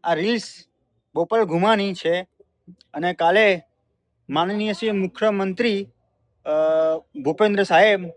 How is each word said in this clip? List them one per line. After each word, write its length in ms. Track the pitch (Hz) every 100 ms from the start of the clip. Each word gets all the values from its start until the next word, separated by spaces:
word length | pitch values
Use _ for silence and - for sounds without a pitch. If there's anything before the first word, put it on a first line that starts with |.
આ 100 | 170
રીલ્સ 300 | 160 196 233 - - _ _ _ _ _ 156
બોપલ 280 | 170 226
ગુમાની 500 | 196 165 202 220 196
છે 340 | 180 160 175 185 _ _ _ - 180 _
અને 200 | 147 175
કાલે 480 | 175 170 196 208 180 _ _ _ _ _ _ -
માનનીય 440 | 143 175 208 214
શ્રી 180 | 202 220
મુખ્યમંત્રી, 880 | 202 185 - 214 202 190 185 233 196 202 _ _ _ _ _ -
અ, 80 | 151 156 160 160 160 _ 151
ભૂપેન્દ્ર 420 | 139 156 214 202
સાહેબ 380 | 196 170 214 202 175